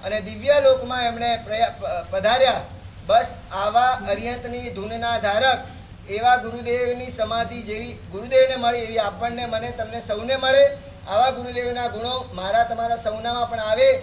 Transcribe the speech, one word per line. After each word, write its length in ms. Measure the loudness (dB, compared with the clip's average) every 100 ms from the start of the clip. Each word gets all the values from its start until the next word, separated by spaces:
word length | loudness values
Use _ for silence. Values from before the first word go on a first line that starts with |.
અને 160 | 2 0
દિવ્ય 400 | -2 -4 6 8
લોકમાં 420 | 8 6 2 -2
એમણે 340 | -2 0 0 0
પ્રયા-, 240 | -2 0 0
પ-, 420 | 0 -6 -6 -4
પધાર્યા. 500 | 0 2 6 6 4 -4 -16 -18 -18 2
બસ 200 | 2 2 -8 -12
આવા 360 | -4 0 4 4
અરિહંતની 840 | 2 -2 -2 -2 -6 -8 -8 -8
ધૂનના 480 | -8 -8 -6 -2 -2
ધારક 500 | 0 2 2 0 -4 -16 -18 -18 -8
એવા 260 | 0 2 2
ગુરુદેવની 720 | 0 -8 -4 -2 -2 -4 -6
સમાધિ 520 | -6 -4 -2 -4 -6
જેવી 300 | -8 -8 -8
ગુરુદેવને 640 | -12 -12 -12 2 4 4 2
મળી 220 | 0 -2
એવી 200 | -2 -2
આપણને, 480 | -2 -4 -6 -6 -6
મને, 240 | -6 -6
તમને 300 | -8 -8 -10
સૌને 360 | -6 -6 -2 0
મળે. 400 | 4 6 6 4 -14 -18 -4
આવા 220 | 2 2
ગુરુદેવના 580 | 2 -6 -4 -4 -4 -4
ગુણો 420 | -4 -6 -6 -8
મારા 300 | -8 -2 0
તમારા 320 | 0 0 -2 -2
સૌનામાં 540 | -4 -4 -6 -4 -4
પણ 100 | -4
આવે 240 | -2 4 6 4